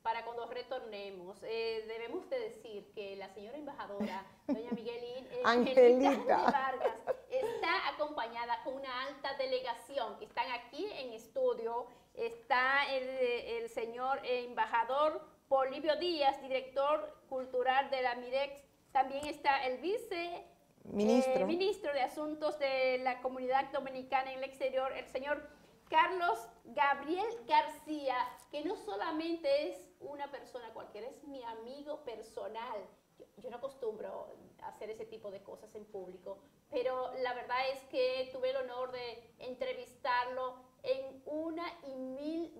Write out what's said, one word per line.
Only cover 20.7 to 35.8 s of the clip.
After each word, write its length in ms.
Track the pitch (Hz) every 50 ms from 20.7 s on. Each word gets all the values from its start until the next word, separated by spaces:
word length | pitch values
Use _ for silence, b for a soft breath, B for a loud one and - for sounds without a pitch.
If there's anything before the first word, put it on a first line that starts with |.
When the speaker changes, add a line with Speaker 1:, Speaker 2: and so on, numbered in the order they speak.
| _ _ -
Speaker 2:
Ministro. 480 | - - 202 208 220 233 254 262 262 262
Speaker 1:
eh, 120 | 262 285
ministro 460 | 302 330 359 381 392 381 - - 294 285
de 80 | 277
Asuntos 560 | 254 - - 311 302 302 302 302 311 294 294 -
de 400 | 285 269 262 262 262 254 254 254
la 220 | 254 254 247 247
Comunidad 500 | - 262 254 254 254 247 262 269 269 269
Dominicana 600 | - 277 262 269 262 262 262 - 269 262 262 269
en 60 | 262
el 60 | 262 262
Exterior, 480 | 262 269 - 285 262 254 262 262 269 -
el 140 | - 262
señor 400 | - - 262 269 285 294 294 - b b b b b b b _ -
Carlos 500 | 320 320 339 349 381 370 349 349 440 - - - - - _
Gabriel 640 | 220 240 285 285 285 277 - 277 294 339 359 415 466 453 - -
García, 680 | - 311 302 302 - - - - 302 311 294 277 262 247 254 - - - - - _
que 120 | - 294 294
no 120 | 339 427
solamente 920 | - - 415 392 403 - 320 311 311 330 330 339 330 330 277 277 294 302 370
es 60 | - - - - _ _
una 320 | - 269 285 285 285 277
persona 380 | - 208 - - - 247 233 226 220
cualquiera, 340 | - - - - 208 220
es 160 | 262 294 - -
mi 180 | 294 277 262 233
amigo 600 | 233 226 220 220 240 269 285 285 294 294 294 -
personal. 720 | 247 220 220 247 - - 240 196 196 214 226 226 - 220 202 185 - - _ _ _ _ _
Yo, 60 | - _ _
yo 120 | 202 214 247
no 80 | 233
acostumbro 720 | 240 - 269 - - 240 220 214 - - 190 - - - - - - - - - - -
a 40 | -
hacer 200 | - - 226 208
ese 160 | 220 220 226
tipo 260 | 220 220 220 - 208
de 100 | 190 196 196
cosas 300 | - 185 - - 214 -
en 100 | 214